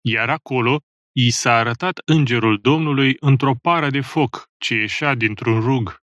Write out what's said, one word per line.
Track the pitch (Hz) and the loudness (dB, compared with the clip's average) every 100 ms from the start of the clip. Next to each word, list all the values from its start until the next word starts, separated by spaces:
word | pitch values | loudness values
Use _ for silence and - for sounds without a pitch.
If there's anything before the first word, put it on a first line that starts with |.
Iar | 120 110 117 | -2 -2 -2
acolo, | 151 - 127 117 147 _ _ _ | -4 -4 -2 0 -2 _ _ _
i | - 120 | 0 0
s-a | - 131 117 | 0 0 2
arătat | 113 117 185 180 | 0 -2 -4 -6
îngerul | - 156 135 120 113 104 | 0 2 2 2 2 2
Domnului | 113 156 156 135 135 131 | 2 0 0 0 0 0
într-o | 147 135 139 | 2 2 2
pară | 127 - 170 147 | 0 0 0 0
de | 139 | -4
foc | 135 - 139 - - _ | -4 -2 -2 -4 -18 _
ce | - | -4
ieșea | 113 107 - 147 | -4 -4 -2 -2
dintr-un | 127 110 104 120 113 | 0 -2 -2 -2 0
rug. | 113 131 107 - _ | 0 0 -2 -8 _